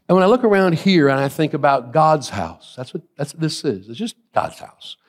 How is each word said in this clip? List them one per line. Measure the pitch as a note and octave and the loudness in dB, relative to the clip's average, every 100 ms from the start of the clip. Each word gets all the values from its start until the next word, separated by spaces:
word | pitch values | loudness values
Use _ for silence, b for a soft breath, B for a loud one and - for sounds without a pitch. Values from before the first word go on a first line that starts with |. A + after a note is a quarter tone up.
| - | 0
And | F3+ | 2
when | |
I | F#3 | 4
look | B3 | 4
around | A#3 G3 F#3 | 4 2 2
here | D#3+ G3 F3+ C#3 | 2 2 4 4
and | C3+ | 2
I | C#3 | 0
think | - D#3 | -2 -4
about | D3+ C#3+ C3+ A#2+ | 0 0 0 0
God's | D#3 D#3 D#3 B2 | 2 2 2 -2
house, | G#2 E2 - - - | -8 -8 -12 -18 -16
that's | B2+ | -14
what, | E3+ - - | -14 -14 -10
that's | C#3+ | -10
what | E3 | -6
this | D#3+ D#3 | -6 -4
is. | D3+ G2 G2+ | -6 -6 -8
It's | A#2 | -12
just | A3+ - _ | -12 -12 _
God's | - E2 - | -6 -6 -8
house. | - _ - - | -20 _ -20 -20